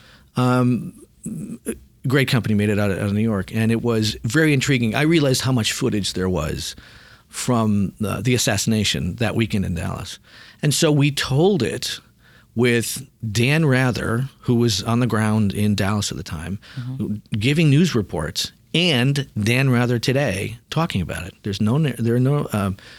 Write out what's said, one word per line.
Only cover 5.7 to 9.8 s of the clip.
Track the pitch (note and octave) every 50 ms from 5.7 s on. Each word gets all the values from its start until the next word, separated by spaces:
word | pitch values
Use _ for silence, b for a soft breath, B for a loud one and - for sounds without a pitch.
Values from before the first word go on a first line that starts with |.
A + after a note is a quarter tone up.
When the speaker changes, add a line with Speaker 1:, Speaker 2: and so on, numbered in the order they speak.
Speaker 1:
footage | - - C3+ A#2+ G#2+ G#2+ F#2+ - -
there | F#2+ F#2 F#2
was | F#2 D#2+ D2+ D2+ C#2+ C2+ - - - B B B B B B B B B B
from | B - - - - B2 A#2 A2+ G#2+ G#2 G2+ G2+ F2 - -
the, | G#2+ G2 G2 -
the | G2 C3 B2
assassination | A2+ - C3+ G#2+ G2 - - A2+ G#2+ G2+ - - - C#2+ F2+ F2
that | - A2+ G#2 -
weekend | A2 A#2 G#2+ - G#2 F#2
in | F2 F2+
Dallas. | E2